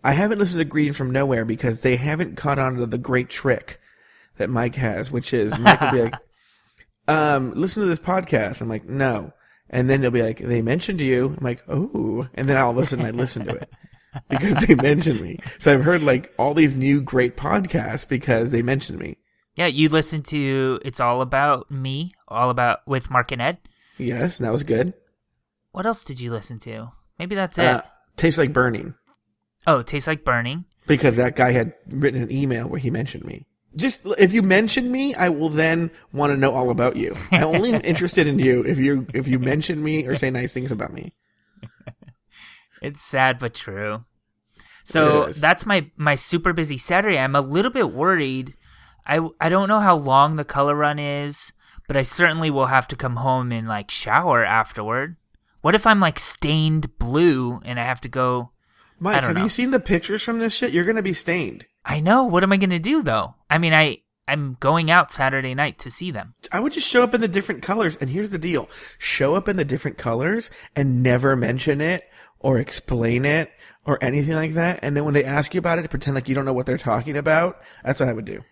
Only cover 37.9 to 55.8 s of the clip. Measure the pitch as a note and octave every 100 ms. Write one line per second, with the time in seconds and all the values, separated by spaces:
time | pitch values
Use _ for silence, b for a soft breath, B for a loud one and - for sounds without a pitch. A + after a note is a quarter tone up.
37.9 | D#3+ F3 - D3+ C3 C3 B2 B2 C#3 C3+
38.9 | C#3 B2+ C3+ C3 B2+ B2+ D3+ D#3 D#3 D3+
39.9 | D#3 B2+ C3+ C3+ B2+ B2 B2+ B2+ A2+ -
40.9 | - E3 _ _ _ _ _ - _ -
41.9 | - - _ _ B B B B B C3
42.9 | D3 - C3+ C3 B2 B2 - - G2 G#2+
43.9 | A2 - _ _ _ _ b b b -
44.9 | D#3+ D3+ D3 C#3+ D3 D3+ F3 A3 G3 D3
45.9 | - D3 C#3+ - F3 F3+ E3+ D3+ C3 -
46.9 | F3+ G#3 D#3+ C3 C#3+ C3+ D#3 A#3+ B3+ G3+
47.9 | B2 F3 F3+ C3+ C3 C3 - b b b
48.9 | b - D3+ D#3+ - D#3+ F#3 G3 G#3+ G3+
49.9 | E3 C#3 C3+ D3 D#3 C#3+ C#3 C#3+ D3 D3
50.9 | D3 C#3+ C#3+ C#3+ D3 - _ b b -
51.9 | C3+ B2 - F3 D#3+ D#3+ C#3 B2+ C3 -
52.9 | C3 C3 A#2+ C3 B2+ B2 A#2 A2+ G#2 G#2
53.9 | - - B2 F3 A#2+ G2+ A2 A2 - G#2+
54.9 | B2 D#3 E3+ _ _ _ _ D3+ G#3